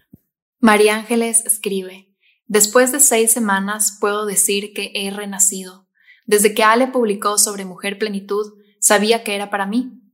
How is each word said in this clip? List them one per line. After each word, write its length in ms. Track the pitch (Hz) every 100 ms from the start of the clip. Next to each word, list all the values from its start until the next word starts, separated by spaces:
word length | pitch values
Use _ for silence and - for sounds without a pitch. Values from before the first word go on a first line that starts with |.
| _ - _ _ _ _
María 340 | 226 208 208
Ángeles 500 | 214 214 233 233 220
escribe, 680 | - - 202 196 185 190 _ _ _ _ -
"Después 460 | 208 208 247 254
de 80 | 294
seis 320 | - 226 226
semanas 640 | 247 214 196 196 214 - -
puedo 260 | 208 208 208
decir 460 | 190 - 202 208
que 180 | - 196
he 160 | 214 196
renacido. 800 | 208 202 196 - 190 185 190 _ _ _ _
Desde 300 | - 208 214
que 80 | 214
Ale 240 | 214 233 262
publicó 500 | 262 220 202 202 208
sobre 280 | 220 202
Mujer 340 | 190 175 196 202
Plenitud, 560 | 214 196 196 202 208 - _ -
sabía 460 | - 208 214 226
que 100 | 220
era 160 | 202 202
para 160 | 202 196
mí. 340 | 233 254 - _